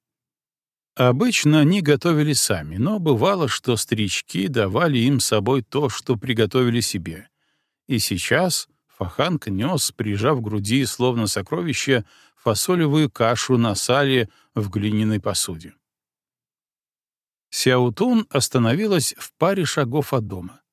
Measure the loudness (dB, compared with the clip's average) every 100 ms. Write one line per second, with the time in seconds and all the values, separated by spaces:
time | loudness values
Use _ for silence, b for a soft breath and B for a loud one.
0 | _ _ _ _ _ _ _ _ _ 2
1 | 2 4 2 2 4 4 4 4 2 2
2 | 2 2 2 0 0 -2 -4 -2 -2 0
3 | 0 2 2 2 -2 -2 -2 -2 -2 -2
4 | -2 -4 -6 -4 -2 0 0 0 0 2
5 | 2 0 0 0 2 -2 -2 -4 -4 -4
6 | -4 -4 -2 -2 0 2 2 0 -2 -6
7 | -8 -12 -18 _ _ _ _ _ -4 -4
8 | -2 -4 0 0 0 -2 -8 _ _ _
9 | -8 -2 -2 -2 -4 -4 -2 -2 -4 -6
10 | -6 -2 0 0 -2 -6 -2 0 -2 0
11 | 0 0 -2 -4 -4 -6 -4 -4 0 0
12 | b b b _ -2 -2 0 2 2 2
13 | 0 2 0 0 2 2 2 -2 0 2
14 | 4 2 0 b b -6 -4 -2 -2 0
15 | 0 0 -2 -4 -6 -8 -14 -20 _ _
16 | _ _ _ _ _ _ _ _ _ _
17 | _ _ _ _ _ -2 2 4 2 0
18 | 2 2 0 -2 0 2 2 2 0 0
19 | -2 -8 -16 _ 0 0 -2 -2 -2 -2
20 | -2 -2 -4 -10 -12 -18 _